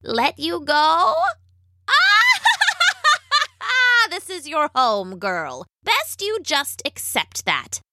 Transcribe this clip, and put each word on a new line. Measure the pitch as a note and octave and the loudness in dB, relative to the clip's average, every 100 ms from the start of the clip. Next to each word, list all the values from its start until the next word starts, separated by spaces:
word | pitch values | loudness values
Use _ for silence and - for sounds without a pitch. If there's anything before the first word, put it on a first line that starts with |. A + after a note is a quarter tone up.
Let | - A3+ C4 - | -4 -2 -2 -2
you | D4+ E4+ | -6 -6
go? | D4 D4 D#4 E4 F4 D#4+ F#4 D#5+ _ _ _ _ - | 0 2 4 4 2 2 -2 -4 _ _ _ _ 0
Ah! | |
<laughs> | C#5+ F#5 D5+ B5 A#5+ A5+ A#5 G5 F5+ F4+ - D#5 D5+ _ C#5 B4+ _ G#4+ B4+ B4+ A#4+ A4+ | 2 4 4 4 2 2 2 0 2 0 2 0 0 _ 0 0 _ -4 2 4 4 2
This | G4+ - | -2 -10
is | F4+ D4 | -12 -6
your | D4+ D4+ | -2 -2
home, | - B3+ G#3 F#3 F#3+ | 2 2 0 -4 -6
girl. | G3+ F3+ D3+ B2+ F3 _ | -4 -4 -6 -10 -14 _
Best | - G#4+ D#5+ - | -2 -2 -2 -6
you | G4 G#4+ | -6 -6
just | D#4 D4 C#4+ - | -2 -2 -2 -8
accept | - - - A#3+ - - | -10 -10 -6 -4 -4 -6
that. | - D3 - - _ | -4 -4 -4 -14 _